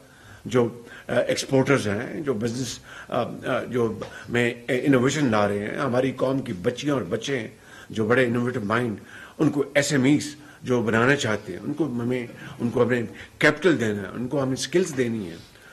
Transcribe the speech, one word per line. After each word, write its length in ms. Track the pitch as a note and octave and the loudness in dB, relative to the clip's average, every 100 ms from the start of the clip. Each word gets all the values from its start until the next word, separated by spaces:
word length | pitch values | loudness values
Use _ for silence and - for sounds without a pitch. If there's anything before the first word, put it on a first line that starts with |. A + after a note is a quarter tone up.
| - - - - A2 | -20 -20 -20 -14 0
जो, 380 | A#2+ A#2 - - - - | 2 2 0 -16 -16 -2
अ, 100 | B2 | 0
exporters 680 | - - - C3+ C3 C3 G#2 | 2 0 2 4 6 4 2
हैं, 360 | G2+ C3 - | -2 -4 -6
जो 100 | C#3+ | -4
business, 460 | G#2+ A#2+ A#2+ A#2+ - - - - | -2 -2 -4 -6 -8 -14 -18 -6
अ, 100 | B2 | -4
अ, 440 | A2+ - C3+ A#2+ - | -4 -6 -4 -4 -2
जो 320 | B2 A#2 G#2 - - - | 0 0 -2 -10 -14 -4
में 380 | A#2+ A#2+ A#2+ - | 0 0 0 -2
innovation 640 | B2+ D3 C3 C3+ D3+ C3+ | 0 2 2 2 2 2
ला 140 | G#2+ G#2 | 4 2
रहे 140 | G2+ | 0
हैं, 180 | G#2 - | -4 -4
हमारी 340 | C#3 B2 C3 | -2 0 0
कौम 280 | B2 C3 C3+ | 0 -2 -2
की 140 | B2 | -4
बच्चियां 440 | F2+ A#2 - C#3+ C3+ | -4 -4 -2 -2 -2
और 60 | |
बच्चे 340 | F2 A2+ - C3 | -2 -4 -4 -4
हैं 220 | A2 - - - - | -6 -12 -20 -20 -8
जो 160 | G2 G#2+ | -2 2
बड़े 180 | B2 B2 | 4 4
innovative 400 | A#2+ B2 A#2+ G2+ | 2 -2 -2 0
mind, 320 | A2+ A#2+ G2 - - - - | 0 0 -4 -10 -18 -10 0
उनको 260 | D3 D3 - C#3+ | 2 2 0 2
एसएमईज 600 | C#3 D3 B2+ D3 - - - - | 2 4 4 4 0 -10 -18 -10
जो 200 | A#2+ B2 | 0 0
बनाना 320 | A2 A2+ B2 C#3+ | 4 4 4 4
चाहते 380 | A2+ G#2 - | 2 -2 -6
हैं, 60 | F#2 | -8
उनको 260 | A2 D3 D3 | -6 -4 -2
हमें, 440 | A#2+ A#2 B2+ A#2 - - - | -2 -2 -2 -4 -10 -14 -4
उनको 180 | A#2+ B2 | -2 2
अपने 240 | B2 B2 G#2+ - - - | 2 2 -2 -8 -14 2
capital 360 | D3+ D3+ F#3 C#3+ | 2 4 4 4
देना 240 | A2 G2+ | 2 -2
है, 80 | F#2+ | -4
उनको 300 | G2+ B2 C#3+ | -6 -4 -2
हमें 160 | C3 C3 | 0 -2
skills 340 | - F3 F3+ | 0 0 0
देनी 360 | C3+ A#2+ A2+ F2 | 0 0 -2 -6
है, 260 | E2 - - - | -10 -16 -20 -20